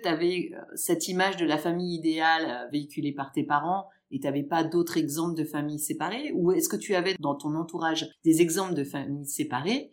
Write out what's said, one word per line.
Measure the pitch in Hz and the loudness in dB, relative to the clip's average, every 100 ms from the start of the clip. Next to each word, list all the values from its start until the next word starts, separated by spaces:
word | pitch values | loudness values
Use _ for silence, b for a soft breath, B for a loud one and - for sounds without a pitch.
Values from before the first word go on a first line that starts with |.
t'avais, | 180 160 175 180 - - | 0 2 2 2 -2 -8
euh, | - | -12
cette | - - 165 - | -6 0 0 0
image | 180 190 180 | 0 0 2
de | 160 | 2
la | 151 | 2
famille | 170 175 180 170 | 2 0 -2 0
idéale, | 160 160 160 160 156 | 0 2 4 4 2
euh, | 123 123 | -4 -4
véhiculée | 147 143 - 143 | -4 -4 -4 -4
par | 139 135 | -4 -4
tes | - | -2
parents, | 143 147 165 190 190 b _ | 0 2 2 -2 -4 b _
et | 135 | -6
t'avais | 147 139 | -2 -2
pas | 143 165 | 0 0
d'autres | 160 175 170 170 | 2 2 0 0
exemples | 143 151 165 160 | -2 -2 -2 -2
de | |
familles | 151 151 147 151 | -2 -4 -4 -4
séparées, | - 160 160 233 302 | -4 -4 -4 -4 -4
ou | - 175 | 2 4
est-ce | 180 160 | 4 2
que | 208 | -2
tu | - 185 | 0 2
avais | 180 180 | 2 0
dans | 147 143 | -2 -2
ton | 151 156 | -2 -2
entourage | 160 165 160 160 156 - | -4 -2 -2 -2 -4 2
des | 165 160 | 4 6
exemples | 170 180 190 | 6 4 0
de | 156 139 | -2 -2
familles | 143 139 143 139 | -4 -4 -6 -6
séparées, | - 147 127 160 262 - | -4 -2 -2 0 -2 -4